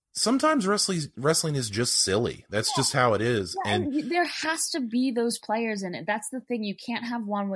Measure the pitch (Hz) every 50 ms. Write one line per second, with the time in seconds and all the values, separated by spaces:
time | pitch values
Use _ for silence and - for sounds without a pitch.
0 | _ _ - - - 214 254 262 302 311 311 277 185 190 208 202 - - 185 165
1 | 147 - - 110 131 147 165 - - 160 147 139 123 107 98 110 120 - - -
2 | - 95 92 107 120 - - - - - 92 107 113 - - - 120 - - 139
3 | 123 120 107 101 110 120 123 104 95 90 - 381 370 - - - - 285 262 302
4 | - 247 339 349 349 - - - - 311 330 320 - - - 330 254 220 226 247
5 | 254 269 226 240 233 233 233 - - - 214 226 233 226 214 196 196 180 180 117
6 | 160 208 208 226 - - 254 254 - - 240 226 214 202 190 - - - 233 -
7 | 240 233 247 240 214 202 208 202 202 196 196